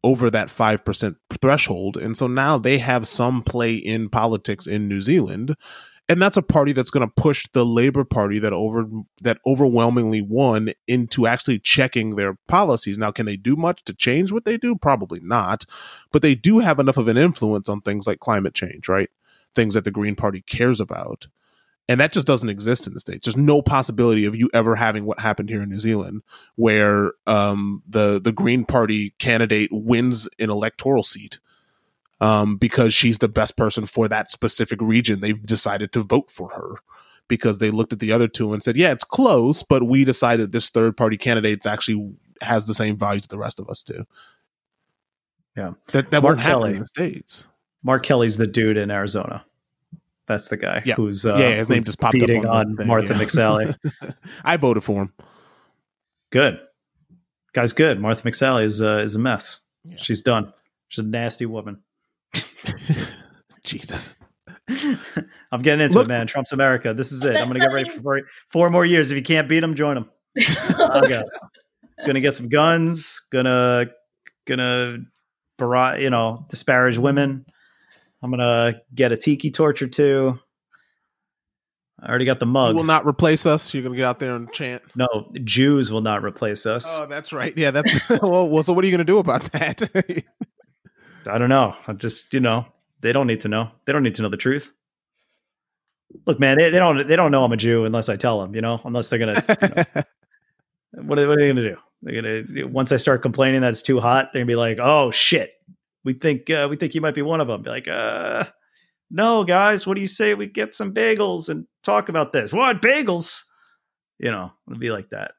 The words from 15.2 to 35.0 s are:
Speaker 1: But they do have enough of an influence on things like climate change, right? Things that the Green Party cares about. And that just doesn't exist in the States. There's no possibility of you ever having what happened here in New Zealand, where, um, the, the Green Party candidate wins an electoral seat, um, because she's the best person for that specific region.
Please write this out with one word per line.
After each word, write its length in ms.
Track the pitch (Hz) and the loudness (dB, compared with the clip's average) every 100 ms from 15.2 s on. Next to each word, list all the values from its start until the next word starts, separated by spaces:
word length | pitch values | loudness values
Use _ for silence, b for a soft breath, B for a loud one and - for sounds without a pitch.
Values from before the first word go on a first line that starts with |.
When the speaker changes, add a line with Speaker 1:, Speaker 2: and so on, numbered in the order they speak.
| 85 117 92 107 - B B B B | -2 -2 0 -4 -6 B B B B
Speaker 1:
But 80 | 147 | 2
they 120 | 151 | 4
do 260 | 127 175 220 | 4 4 4
have 200 | 214 143 | 4 2
enough 160 | 135 135 | 2 2
of 140 | 113 | 2
an 80 | 117 | 4
influence 500 | 170 - 107 107 98 | 4 2 0 -2 -2
on 140 | 104 | -6
things 260 | 104 104 101 | -4 -4 -4
like 140 | 98 | -4
climate 320 | - 107 98 | -2 0 -2
change, 340 | - 92 - - | -4 -8 -10 -2
right? 220 | 95 92 _ _ _ _ | 0 0 _ _ _ _
Things 200 | - 110 | 0 2
that 100 | 104 | 0
the 80 | 98 | -2
Green 240 | 101 104 101 | -4 -4 -2
Party 240 | 104 95 - | -4 -4 -10
cares 320 | - 120 113 | -2 0 0
about. 480 | 101 - - - - _ _ _ _ _ - | -4 -8 -10 -14 -16 _ _ _ _ _ -2
And 100 | 123 | 2
that 140 | 147 | 2
just 120 | 185 139 | 0 0
doesn't 220 | 131 113 | 0 0
exist 400 | 101 107 123 - | -4 -2 -2 -4
in 60 | |
the 80 | - | -14
States. 240 | - - - | -14 -8 -4
There's 100 | 117 | 2
no 260 | 147 147 | 4 4
possibility 640 | - 139 127 110 120 110 | 4 0 0 2 2 4
of 100 | 104 | 0
you 160 | 113 120 | 0 0
ever 240 | 117 113 110 | 2 2 2
having 260 | 113 107 | 0 -2
what 160 | 104 104 | -6 -4
happened 300 | 110 104 101 | -4 -4 -6
here 120 | 110 | -6
in 60 | 101 | -6
New 120 | 98 | -4
Zealand, 420 | 110 107 92 104 _ b b - | -2 -2 -4 -12 _ b b 0
where, 560 | 113 107 104 101 101 - - | 4 4 4 4 0 -4 0
um, 580 | 107 101 101 101 101 - | 2 2 -2 -4 -8 -4
the, 320 | 110 104 101 | 0 2 2
the 80 | 104 | 0
Green 320 | 107 104 127 | 0 0 0
Party 500 | - 131 110 107 101 _ | 2 0 2 -2 -4 _
candidate 520 | 123 113 113 107 104 | 0 0 2 0 0
wins 560 | 107 110 120 127 117 110 - | -4 0 2 2 -2 -6 -6
an 100 | 110 | -4
electoral 540 | 104 110 - 135 135 | -2 -4 -4 -2 0
seat, 360 | - - - - _ _ _ _ _ _ _ _ | 0 -6 -10 -20 _ _ _ _ _ _ _ _
um, 380 | 107 107 104 101 | 2 2 2 0
because 380 | 117 - 113 - | 0 2 2 4
she's 240 | 120 107 | 2 2
the 80 | 113 | 0
best 260 | 110 107 - | 0 -2 0
person 300 | 113 113 104 | -2 -2 -4
for 220 | - 110 | -2 0
that 240 | 110 - | -2 -4
specific 500 | - 113 - 113 104 | -4 -2 -2 -2 -2
region. 380 | 110 113 | 0 2